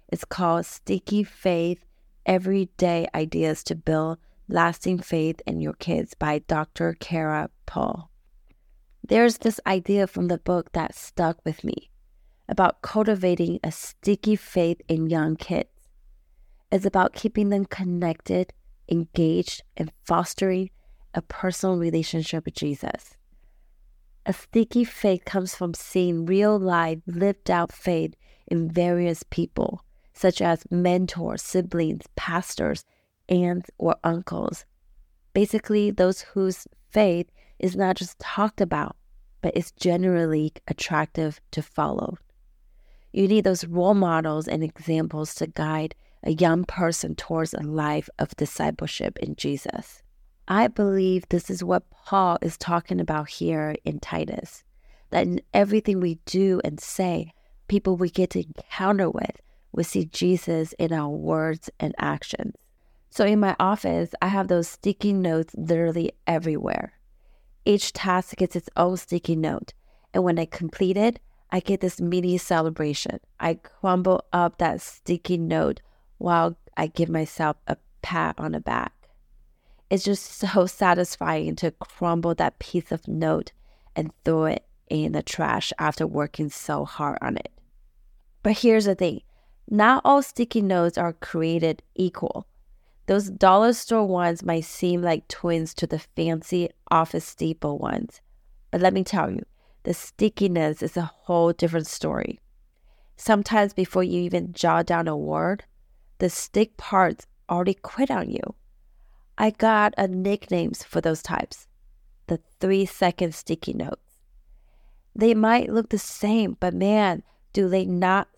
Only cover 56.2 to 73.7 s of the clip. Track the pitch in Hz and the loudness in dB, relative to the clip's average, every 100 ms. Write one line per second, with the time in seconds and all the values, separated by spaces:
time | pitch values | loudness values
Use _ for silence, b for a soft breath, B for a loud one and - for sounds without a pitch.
56.2 | - 185 196 180 - 151 - - 185 165 | -2 2 2 2 -2 -6 -8 -4 -2 -2
57.2 | 160 _ _ - - 202 190 180 180 - | -4 _ _ -20 -2 0 2 0 0 2
58.2 | 180 180 156 - - - 190 202 175 - | 0 0 -6 -10 -12 -2 2 2 0 -2
59.2 | - - _ _ _ - 165 190 160 - | -6 -8 _ _ _ -6 -2 -2 -4 0
60.2 | 180 180 - 165 160 - 165 165 147 147 | 2 2 0 -2 -4 -2 -2 -2 -4 -4
61.2 | 156 160 160 160 - - 156 - 147 147 | -2 0 -2 -4 -10 -6 -6 -4 -4 -4
62.2 | - - - - _ _ _ _ _ - | -8 -8 -8 -10 _ _ _ _ _ 0
63.2 | 208 214 196 - 185 208 185 170 170 - | 4 4 2 2 0 0 0 -2 -2 -2
64.2 | 185 196 185 175 165 - 202 196 208 196 | 0 0 2 2 0 -2 -4 0 0 2
65.2 | 180 160 165 - 160 165 170 165 165 - | 2 0 -2 -6 0 2 2 0 -4 -4
66.2 | - 165 165 151 50 50 - - _ _ | -2 -2 0 -2 -2 -4 -6 -14 _ _
67.2 | _ _ _ _ - 202 - - 196 185 | _ _ _ _ 2 2 2 -4 0 0
68.2 | - - 185 175 - - 180 185 - 175 | 0 -2 -2 -2 -4 0 2 0 -4 -4
69.2 | - 160 156 - - - _ _ _ 185 | 0 0 0 -4 -8 -18 _ _ _ 0
70.2 | 180 170 165 - 165 - 185 190 226 233 | 2 0 -2 -6 -8 0 0 4 2 0
71.2 | - _ _ 185 - 196 185 - 175 180 | -10 _ _ -4 0 -2 -2 -2 -2 0
72.2 | 180 180 - 170 160 160 151 143 - - | 2 0 0 0 0 -2 -4 -4 -6 -8
73.2 | - - 165 170 - | -12 -4 -2 -2 -8